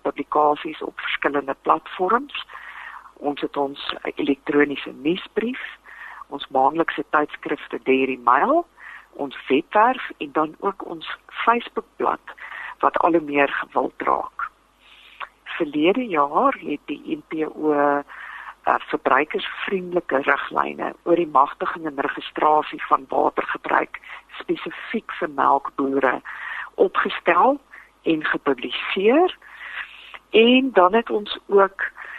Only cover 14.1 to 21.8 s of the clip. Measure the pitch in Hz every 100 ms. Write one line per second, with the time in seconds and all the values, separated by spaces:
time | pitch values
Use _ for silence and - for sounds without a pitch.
14.1 | - - - - - _ _ - - -
15.1 | - - _ - - 156 151 165 233 247
16.1 | 156 143 165 262 - - 147 - 147 -
17.1 | - - 160 151 - 151 143 143 143 -
18.1 | - - - - - - 123 - - 139
19.1 | 131 151 202 - - - 196 180 175 -
20.1 | 135 143 139 - - 143 - - - 170
21.1 | 170 165 139 143 - 175 175